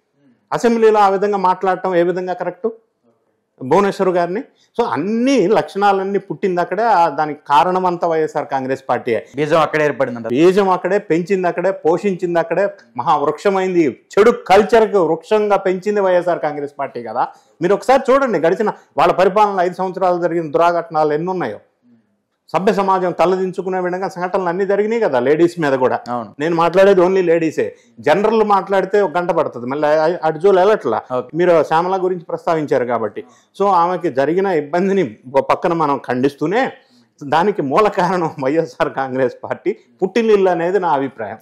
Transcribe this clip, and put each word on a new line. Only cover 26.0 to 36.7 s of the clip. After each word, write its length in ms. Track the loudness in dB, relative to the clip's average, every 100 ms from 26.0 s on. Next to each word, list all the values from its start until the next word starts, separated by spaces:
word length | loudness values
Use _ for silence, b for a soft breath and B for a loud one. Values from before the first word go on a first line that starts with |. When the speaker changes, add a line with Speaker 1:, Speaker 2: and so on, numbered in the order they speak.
| -6
Speaker 2:
అవును. 260 | -8 -10 -6
Speaker 1:
నేను 160 | -2 0
మాట్లాడేది 460 | 2 4 6 6
only 240 | 4 2 2
లేడీసే. 500 | 2 0 -2 -6 b b -4
జనరల్ 440 | 0 2 2 2
మాట్లాడితే 580 | 2 0 2 -2 0 0
ఒక 160 | 0 0
గంట 140 | 0
పడుతుంది, 360 | -2 -2 -6 -6
మళ్ళీ 200 | -2 2
అ-, 320 | 2 2 0
అటు 140 | -4 0
జోలు 220 | 2 4
వెళ్ళట్లా. 420 | 4 2 0 -4 -4 -8
Speaker 2:
ఓకే. 120 | -6 0
Speaker 1:
మీరు 280 | 2 4
శ్యామల 400 | 2 0 0 -2
గురించి 200 | -2 -4
ప్రస్తావించారు 640 | -8 -6 -2 -2 0 -2 0
కాబట్టి, 380 | -2 -4 -8 -16 b b -2
so 60 | 0
ఆమెకి 420 | 2 0 -2 -2
జరిగిన 360 | 0 0 0 0
ఇబ్బందిని 720 | -2 -2 -2 0 0 -2 -6 -4
ఒక 160 | -2 0
పక్కన 240 | 0 0
మనం 280 | 0 0 -2 -4
ఖండిస్తూనే, 640 | -2 -2 -2 -2 -2 -2